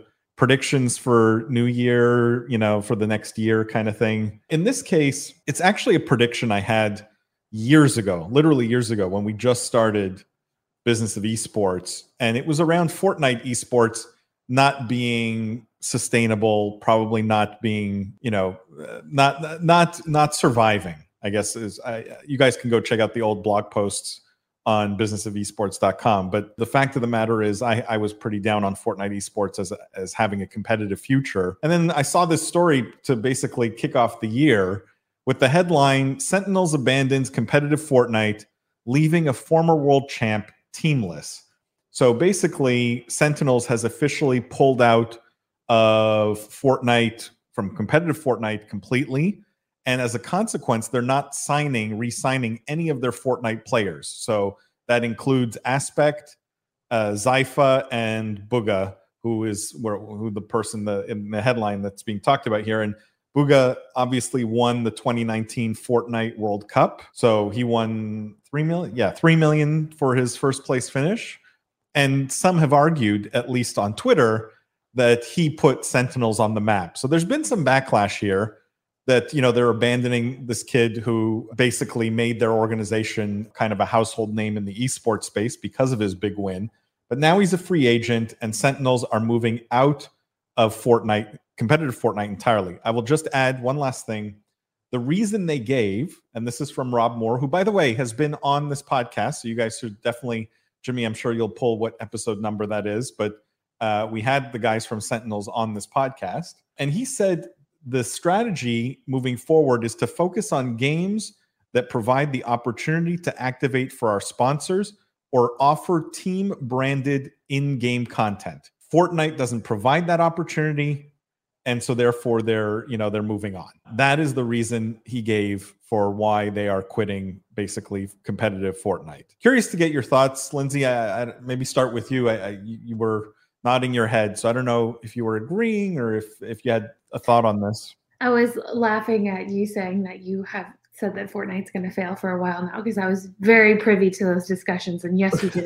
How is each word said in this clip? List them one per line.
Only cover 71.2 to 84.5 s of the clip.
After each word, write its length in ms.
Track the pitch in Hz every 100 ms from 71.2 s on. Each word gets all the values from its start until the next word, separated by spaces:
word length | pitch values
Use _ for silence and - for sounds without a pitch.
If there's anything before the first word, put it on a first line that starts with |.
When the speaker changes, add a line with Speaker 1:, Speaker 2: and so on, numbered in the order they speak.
| - - _ _ _ _ _
Speaker 1:
And 360 | 151 139 139 135
some 260 | - 185 175
have 140 | 147
argued, 580 | 143 156 160 107 104 101
at 160 | 123 127
least 280 | 127 120 -
on 160 | 104
Twitter, 560 | 107 254 202 117 110 - _ _ _ _
that 300 | 123 120 120
he 260 | - - 156
put 340 | 143 151 123
Sentinels 560 | - 131 123 127 117 107
on 140 | 110
the 60 | 110
map. 360 | 107 104 87 -
So 100 | 131
there's 180 | 165
been 200 | 175 285
some 200 | 311 226
backlash 540 | 131 131 - 117 101 -
here 400 | 104 95 107 - _ _ _ _ -
that, 260 | 127 120
you 80 | 151
know, 120 | 127
they're 180 | 120 120
abandoning 760 | 113 120 123 123 120 117 135 120
this 160 | 113
kid 360 | - 127 117 113
who 500 | 117 113 110 110 - 117
basically 540 | 127 - 120 120 113
made 300 | 113 117 113
their 120 | 117
organization 1000 | 113 110 113 104 110 107 - 104 101 110
kind 180 | - 113
of 80 | 101
a 40 |
household 500 | 98 117 110 - 110
name 220 | 107 107